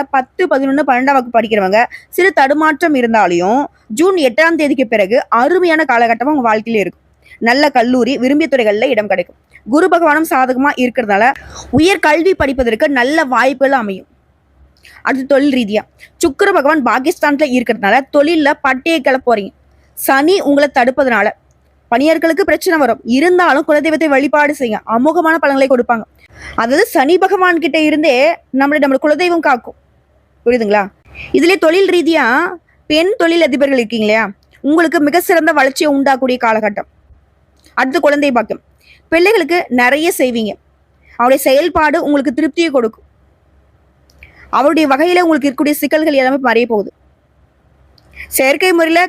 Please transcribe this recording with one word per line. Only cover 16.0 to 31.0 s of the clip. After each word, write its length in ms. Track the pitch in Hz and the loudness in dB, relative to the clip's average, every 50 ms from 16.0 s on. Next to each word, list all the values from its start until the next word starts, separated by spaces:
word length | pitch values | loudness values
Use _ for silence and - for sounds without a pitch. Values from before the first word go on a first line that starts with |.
| - - _ - | -20 -20 _ -4
சுக்கிர 300 | - 339 269 - 403 403 392 | -4 -2 0 0 0 0 2
பகவான் 300 | 339 262 277 320 320 240 | 2 2 0 0 0 0
பாகிஸ்தான்ல 640 | 240 214 247 254 311 - - - 294 285 262 311 277 | 0 -2 0 -2 -2 -4 -2 -2 -2 0 0 0 0
இருக்கிறதுனால 480 | 247 254 247 - 220 - - 196 214 262 277 - - | 0 0 0 -2 -4 -2 0 0 0 0 0 0 0
தொழில்ல 380 | 294 285 302 349 320 294 277 302 - - | 0 2 2 2 0 0 0 0 0 -2
பட்டையை 380 | 269 262 254 - 330 330 320 | -2 -2 -2 -2 -2 -2 0
கிளப்ப 260 | 254 285 262 262 - | 0 0 -2 0 0
போறீங்க. 260 | 247 233 208 196 - - _ _ _ _ _ _ _ _ | 0 -2 -2 -2 -6 -14 _ _ _ _ _ _ _ _
சனி 380 | - - - 269 269 285 330 381 392 | -6 -2 0 0 2 2 2 2 0
உங்களை 260 | - 285 285 277 294 285 - | 0 0 2 2 2 2 2
தடுப்பதனால 540 | 269 240 247 262 - 277 262 233 208 202 214 - - _ _ _ _ _ _ _ _ _ - | 0 0 0 0 0 0 0 0 0 0 -2 -4 -8 _ _ _ _ _ _ _ _ _ -2
பணியாட்களுக்கு 520 | 240 240 277 311 330 330 320 330 311 294 381 | -2 0 2 2 2 2 0 0 0 0 -2
பிரச்சனை 280 | - 302 - - 370 330 311 | -2 -2 -2 -2 0 0 0
வரும், 200 | 277 233 220 - - - 240 | 0 0 -2 -4 -4 -2 0
இருந்தாலும் 480 | 269 311 359 359 359 359 330 262 285 320 | 0 2 2 2 2 2 2 2 0 0
குலதெய்வத்தை 400 | - 302 294 285 320 311 302 330 | 0 0 0 0 0 -2 0 0
வழிபாடு 460 | 311 277 269 277 294 311 294 294 285 294 | 0 2 0 0 2 2 0 0 0 -2
செய்யுங்க, 220 | 294 269 233 214 - - - 220 | -4 -4 -4 -4 -6 -6 -4 -2
அமோகமான 400 | 233 254 302 320 349 320 320 320 330 311 | 0 0 0 0 0 0 0 0 0 0
பலன்களை 240 | 285 277 269 269 262 | 0 0 0 2 2
கொடுப்பாங்க. 340 | 269 240 240 - 240 226 - - _ _ _ _ - - - - - | 2 0 0 0 -2 -4 -6 -10 _ _ _ _ -20 -20 -20 -10 -6
அதாவது, 280 | - 226 233 269 320 427 | -4 -2 0 0 0 0
சனி 300 | - - 330 262 285 359 | 2 0 0 2 2 2
பகவான் 440 | 349 381 370 392 381 370 359 349 330 285 | 2 2 0 0 0 2 0 0 0 -2
கிட்ட 140 | 330 294 320 | -2 0 0
இருந்தே 340 | 311 302 311 302 302 320 247 247 277 320 339 - _ _ - 262 | 0 0 0 0 2 2 2 2 2 0 0 -4 _ _ -2 -2
நம்மளை, 200 | 277 277 294 311 | 0 0 0 0
நம்மளோட 180 | 269 277 269 269 - | 0 0 0 0 0
குலதெய்வம் 400 | 302 302 285 359 349 349 339 302 | 0 0 0 0 0 0 0 0
காக்கும், 300 | 311 262 233 - - - _ _ _ _ _ _ _ _ _ _ _ _ _ - | 0 0 -2 -4 -8 -20 _ _ _ _ _ _ _ _ _ _ _ _ _ -2
புரியுதுங்களா? 380 | 233 247 247 220 202 208 214 196 196 - _ | 0 0 0 0 0 0 0 -2 -4 -8 _